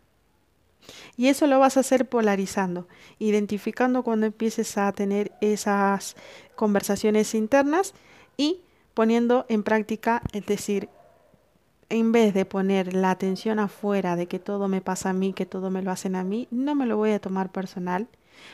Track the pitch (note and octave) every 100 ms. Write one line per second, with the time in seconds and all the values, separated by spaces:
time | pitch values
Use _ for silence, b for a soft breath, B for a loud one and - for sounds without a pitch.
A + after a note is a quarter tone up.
0 | _ _ _ _ _ _ _ _ B B
1 | B - B3+ C#4 D4+ C4 C4+ C4+ B3 C4
2 | B3 A#3+ G#3+ G3 F#3+ G3+ F#3 F3 F3+ B
3 | B B G#3+ G#3 G#3 G#3 A3+ - B3+ B3+
4 | B3 A3 A3 G#3 A3+ A3 G#3+ G#3+ G3+ G3
5 | G3+ G3+ G3+ - G#3+ G#3 G#3+ G3+ G3 G3
6 | - - B B B - G#3+ G3+ F#3+ G3+
7 | G#3+ G#3+ G#3+ A3 A3 C#4 C#4 E4 F#4+ B
8 | B B B - D4 F#4 b b b -
9 | A3+ A#3 A#3+ B3 - G#3+ G#3 A3 G#3 G#3+
10 | A3+ A#3+ - G#3 F#3+ G3+ - G3+ G#3 -
11 | - _ _ _ _ _ _ _ _ A3+
12 | A3+ A#3 G#3+ F#3+ F#3+ G3 F#3+ F#3+ F3+ F#3
13 | F#3+ F#3 F#3+ F#3+ A3 G#3+ G3+ - G3+ G3+
14 | F#3 F3 F3 F#3+ - G3+ G3 F#3+ F#3 F#3
15 | G3 F#3 G3 F#3 F#3 F#3 F#3 F#3 F#3 F#3
16 | F#3+ F#3 F#3 A3 B3+ A#3+ C#4 D4 B3 G#3+
17 | G#3+ G3+ G3 F#3+ F#3 F#3+ F#3+ F3+ F3+ F#3
18 | A#3 _ B B B